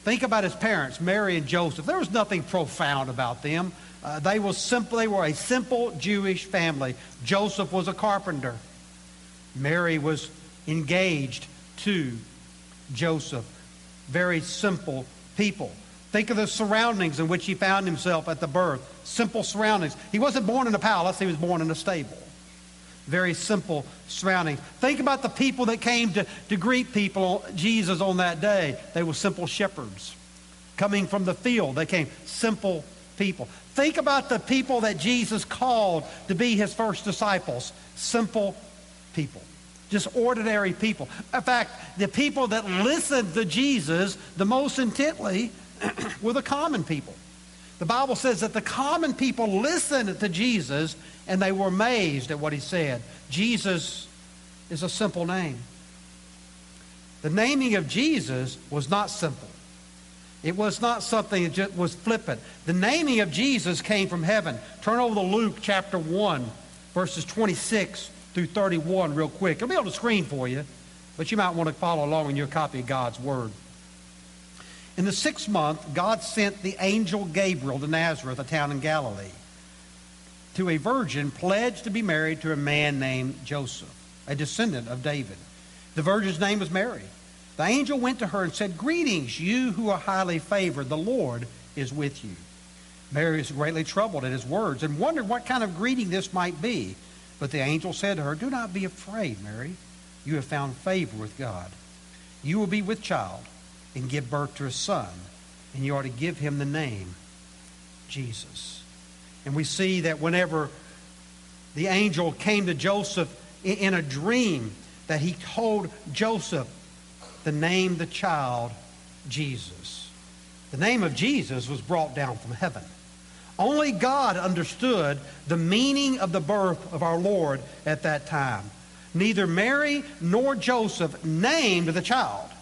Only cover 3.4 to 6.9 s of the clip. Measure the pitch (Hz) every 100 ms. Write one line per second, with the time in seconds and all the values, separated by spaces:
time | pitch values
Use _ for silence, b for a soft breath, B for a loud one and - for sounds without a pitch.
3.4 | 147 160 185 - B B 156 151 151 214
4.4 | 202 - - 240 220 226 220 196 160 156
5.4 | - 254 254 240 240 156 156 202 196 175
6.4 | - 190 165 143 131